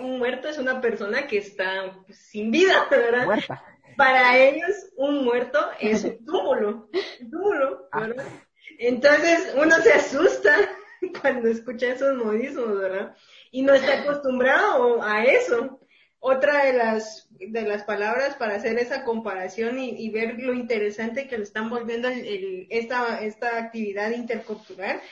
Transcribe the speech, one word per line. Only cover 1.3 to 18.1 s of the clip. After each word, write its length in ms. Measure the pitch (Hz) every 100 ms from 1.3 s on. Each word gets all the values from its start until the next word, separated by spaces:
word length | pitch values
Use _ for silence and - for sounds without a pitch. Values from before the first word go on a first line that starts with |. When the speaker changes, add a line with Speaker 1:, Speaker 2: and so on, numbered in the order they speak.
| 202
Speaker 1:
está, 600 | 196 - 190 190 190 185 -
pues, 120 | -
sin 320 | _ 208 220
vida, 380 | 294 381 294 -
<laughs> 20 |
¿verdad? 360 | 269 233 247 214
Speaker 2:
Muerta. 380 | 220 - 127 - _ _ -
Speaker 1:
Para 420 | 262 254 247 254
ellos, 520 | 269 311 349 403 - -
un 280 | 277 285
muerto 360 | 247 240 240 294 349 -
es 240 | 214 220
un 140 | - -
Speaker 2:
<laughs> 80 | 233
Speaker 1:
túmulo, 640 | 370 370 240 208 226 - 349 - -
un 80 | 233
túmulo, 600 | 320 403 311 269 - -
Speaker 2:
Ah. 80 | 151
Speaker 1:
¿verdad? 240 | 220 - - - _ _ - -
Entonces 760 | 240 254 285 302 339 330 - 269
uno 200 | 320 330
se 160 | 453
asusta 600 | 587 - 269 381 - - 311 392 - - -
<laughs> 200 | 370 -
cuando 260 | 269 240 226
escucha 420 | 226 - 233 247
esos 260 | 254 277 254
modismos, 600 | 220 214 277 285 233 196
¿verdad? 400 | 190 190 226 - _ - -
Y 100 | 262
no 140 | 269 269
está 260 | 285 -
acostumbrado 1000 | 285 285 277 247 262 311 403 294 240 233
a 200 | 208 214
eso. 560 | 240 480 494 240 269 - _ _ _ _
Otra 460 | 254 262 285 294 269
de 80 |
las, 540 | 254 226 220 220 - _
de 320 | - 202 226
las 220 | 208 208
palabras 520 | - 202 214